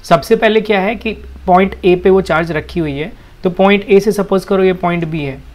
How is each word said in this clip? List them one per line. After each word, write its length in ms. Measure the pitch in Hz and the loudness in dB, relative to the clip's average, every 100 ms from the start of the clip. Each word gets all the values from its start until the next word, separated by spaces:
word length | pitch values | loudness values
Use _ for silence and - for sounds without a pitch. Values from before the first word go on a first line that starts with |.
सबसे 320 | - 170 - 226 | 2 0 2 2
पहले 240 | 226 220 | 4 2
क्या 200 | 214 202 | 0 0
है 140 | 190 | 0
कि 180 | 226 220 208 - - - | -4 -6 -8 -14 -12 2
point 300 | 180 196 - | 2 2 0
A 120 | 196 180 | 0 2
पे 140 | 190 | 4
वो 100 | 190 | 2
charge 320 | 185 160 165 | 2 -2 -2
रखी 280 | 156 151 180 | -6 -6 -6
हुई 180 | 156 139 | -4 -4
है, 140 | 165 - - - | -8 -12 -20 -6
तो 60 | 185 | -6
point 340 | 175 190 202 | 0 2 2
ए 160 | 202 196 | 4 2
से 120 | 208 | 4
suppose 320 | 202 190 196 | -2 -2 -2
करो 200 | 185 196 | 0 0
ये 80 | 190 | 0
point 320 | 185 175 175 | 0 -2 -4
बी 180 | 165 156 | -4 -6
है। 160 | 143 131 - | -6 -10 -16